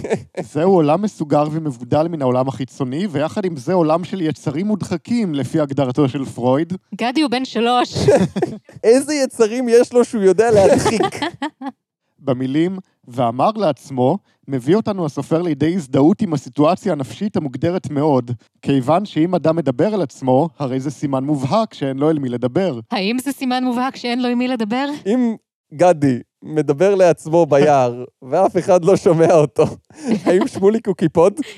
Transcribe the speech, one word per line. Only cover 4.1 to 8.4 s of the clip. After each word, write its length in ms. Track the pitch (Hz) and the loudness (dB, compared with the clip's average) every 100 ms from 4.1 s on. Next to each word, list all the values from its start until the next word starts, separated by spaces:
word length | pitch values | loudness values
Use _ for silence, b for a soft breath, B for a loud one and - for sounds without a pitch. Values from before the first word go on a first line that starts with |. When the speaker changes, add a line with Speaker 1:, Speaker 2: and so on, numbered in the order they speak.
| 190 | -4
Speaker 1:
יצרים 460 | 160 - 156 151 202 | -4 -4 -6 -4 -4
מודחקים, 680 | 208 - 180 - 240 196 143 | -4 -4 -8 -4 -2 -2 -4
לפי 240 | 127 160 | -4 -2
הגדרתו 500 | 147 139 131 123 139 | -2 -2 -2 0 0
של 160 | 143 120 | -2 -8
פרויד. 480 | 123 123 135 165 185 - 196 | -4 0 0 0 -8 -12 -6
Speaker 2:
גדי 260 | 226 262 | -4 -2
הוא 100 | 285 | -2
בן 140 | 240 262 | -2 -4
שלוש. 480 | 220 233 247 - - - 233 185 | -2 0 0 0 0 2 4 2
Speaker 3:
<laughs> 460 | 196 | -2